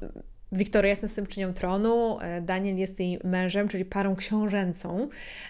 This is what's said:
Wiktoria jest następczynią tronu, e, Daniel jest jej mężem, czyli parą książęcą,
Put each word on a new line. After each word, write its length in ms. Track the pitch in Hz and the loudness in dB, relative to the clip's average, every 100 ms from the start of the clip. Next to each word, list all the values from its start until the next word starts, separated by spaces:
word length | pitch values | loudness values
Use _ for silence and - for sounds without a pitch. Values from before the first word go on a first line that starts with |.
| - - - - - | -10 -12 -14 -16 -6
Wiktoria 380 | 185 202 214 202 | -2 2 6 6
jest 120 | 202 | 4
następczynią 520 | 208 214 202 - 190 | -2 -6 -6 -4 -4
tronu, 640 | 185 185 190 220 233 233 - | -2 0 2 4 4 2 0
e, 200 | 170 170 | -4 -4
Daniel 360 | 170 190 196 190 | -2 0 0 0
jest 240 | 190 190 | -2 -2
jej 180 | 180 180 | -2 0
mężem, 440 | 185 185 185 190 208 | 0 2 2 2 0
czyli 160 | 196 | 0
parą 320 | 185 196 202 190 | -2 0 2 0
książęcą, 920 | 190 214 214 202 185 175 175 175 285 - - - - | 0 0 2 2 0 -2 -4 -2 -2 -6 -14 -14 -14